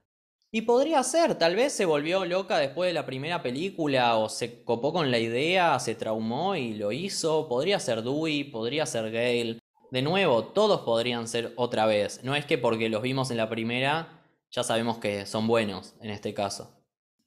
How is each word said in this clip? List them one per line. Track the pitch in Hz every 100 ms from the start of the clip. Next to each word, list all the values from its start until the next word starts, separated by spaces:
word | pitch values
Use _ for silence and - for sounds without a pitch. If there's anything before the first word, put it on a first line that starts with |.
| _ _ _ _ _
Y | 220
podría | 226 240 294 302
ser, | 262 320 320 185
tal | 165 185
vez | 277
se | - 185
volvió | 147 151 185 180
loca | 180 190 185
después | 139 139 180
de |
la | 165 127
primera | 131 151 175
película, | 127 127 190 190 151 131 120 113
o | 107
se | - 120 -
copó | - 117 139
con | 170 139
la | 120
idea, | 113 120 160 185 170 131
se | -
traumó | 107 117 110 110 123 185
y | 185 120
lo | 107 104
hizo. | 127 190 - 160 156 151
Podría | 120 170 196
ser | - 113
Dewey, | 117 147 160 147
podría | 139 113 117 147
ser | 143 117 110
Gale. | 113 123 120 113 113 - _ _
De | 127
nuevo, | 139 190 180 117
todos | - 196 214 175
podrían | 120 117 120 120 117
ser | 120 117 -
otra | 120 113 110
vez. | 104 98 -
No | 127
es | 143
que | 143 151
porque | 123 113 113
los | 107
vimos | 127 135 131
en | 117
la | 110
primera, | 113 113 123 135 160 160 - _ _ _
ya | -
sabemos | 120 113 117 117
que | 107 101
son | 98 110 110
buenos, | 117 104 92 - -
en | 110
este | 104 110
caso. | 104 101 - - _ _ _ _ _